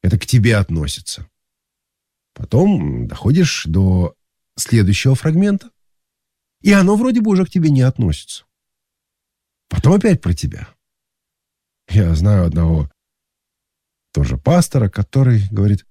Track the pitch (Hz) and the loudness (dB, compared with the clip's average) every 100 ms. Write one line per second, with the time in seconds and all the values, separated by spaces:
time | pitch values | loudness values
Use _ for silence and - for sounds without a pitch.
0 | 92 110 - 127 110 107 92 82 73 - | 0 -2 0 2 2 0 -2 -4 -6 -10
1 | - - - _ _ _ _ _ _ _ | -14 -16 -18 _ _ _ _ _ _ _
2 | _ _ _ - 110 120 196 175 76 60 | _ _ _ -16 -4 0 2 0 -4 -6
3 | 58 - - 160 175 - 80 85 95 92 | -8 -4 -2 0 0 -2 -4 0 2 0
4 | 87 _ _ _ _ - - 117 95 98 | -2 _ _ _ _ -14 -2 0 2 0
5 | 135 131 160 160 202 202 - _ _ _ | 0 0 0 0 0 -2 -6 _ _ _
6 | _ _ _ _ _ _ 202 202 185 208 | _ _ _ _ _ _ 2 4 4 2
7 | 254 240 214 190 185 185 156 139 127 - | 0 0 0 0 0 0 2 2 2 0
8 | 101 76 - - _ _ _ _ _ _ | -2 -4 -10 -20 _ _ _ _ _ _
9 | _ _ _ _ _ _ _ - 131 196 | _ _ _ _ _ _ _ -2 2 2
10 | 220 165 - 87 71 - - _ _ _ | 2 0 -2 -4 -6 -10 -18 _ _ _
11 | _ _ _ _ _ _ _ _ _ 92 | _ _ _ _ _ _ _ _ _ 0
12 | 85 80 98 101 85 82 82 80 71 _ | 0 0 2 2 0 0 0 0 -4 _
13 | _ _ _ _ _ _ _ _ _ _ | _ _ _ _ _ _ _ _ _ _
14 | _ - 65 65 - 175 165 135 107 - | _ -4 -4 -4 0 2 2 0 -2 -2
15 | 101 135 127 113 98 104 101 101 _ | -4 0 2 2 0 -2 0 0 _